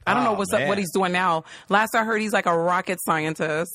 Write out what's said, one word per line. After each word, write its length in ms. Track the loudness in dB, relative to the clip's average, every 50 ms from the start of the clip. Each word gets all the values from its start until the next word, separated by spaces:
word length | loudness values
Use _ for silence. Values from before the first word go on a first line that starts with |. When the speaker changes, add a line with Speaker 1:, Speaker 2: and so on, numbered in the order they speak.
| -2
Speaker 1:
I 80 | -2 0
don't 80 | 2 2
know 80 | 0
Speaker 2:
Oh, 20 | 0
Speaker 1:
what's 180 | 0 -2 0
up, 100 | 0 0
Speaker 2:
man. 80 | 0 0
Speaker 1:
what 100 | 0 -2
he's 120 | -2 -2
doing 200 | 0 0 0 2
now. 320 | 2 0 2 2 0 0 -2 -8 -16 -16 -4 0
Last 240 | 2 2 2 2 0
I 100 | 0 0
heard, 160 | 0 0 -2
he's, 140 | 0 0 0
like, 140 | 0 2
a 100 | 2 2
rocket 400 | 2 2 2 2 0 -2 -4 -6 -4 -2
scientist. 680 | -2 0 0 0 -2 -2 -2 -2 -2 -2 -2 -4 -6